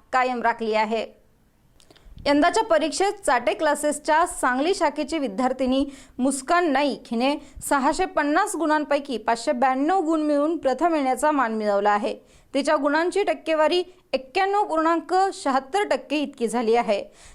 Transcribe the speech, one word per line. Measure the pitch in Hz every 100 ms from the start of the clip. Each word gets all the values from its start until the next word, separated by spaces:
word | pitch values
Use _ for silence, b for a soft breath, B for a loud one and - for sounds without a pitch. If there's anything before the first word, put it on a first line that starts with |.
| -
कायम | 262 254 247
राखली | 226 220 226
आहे. | 214 214 226 214 - _ _ _ _ _ _ b b b b 277
यंदाच्या | 285 339 415
परीक्षेत | 440 320 302 302 392 403 -
चाटे | 247 240
क्लासेसच्या | 339 311 285 302 294 320 311 349
सांगली | - 277 254 311
शाखेची | 381 311 285 302 330
विद्यार्थिनी | 269 190 247 262 254 269 285 B B -
मुस्कान | 254 277 - 349 349
नाईक | 262 294 - -
हिने | 233 262 294 B B -
सहाशे | 285 262 302
पन्नास | 370 339 294 311 415 359
गुणांपैकी | 320 302 285 285 277 226
पाचशे | - 233 -
ब्याण्णव | 247 262 262 294 381
गुण | 311 320
मिळवून | 302 285 302 339
प्रथम | 262 254 339
येण्याचा | 311 262 254 294
मान | 294 233
मिळवला | 220 208 202 202
आहे. | 208 - - b b b
तिच्या | 269 285 302
गुणांची | 285 294 349 381
टक्केवारी | 403 320 320 311 311 359 359 B -
एक्क्याण्णव | 269 262 359 392 403
पूर्णांक | 427 320 320 330 320 370 392
शहात्तर | - 285 262 269 392
टक्के | 415 285 - 285
इतकी | 285 - 226
झाली | 233 220
आहे. | 233 220 202 - B B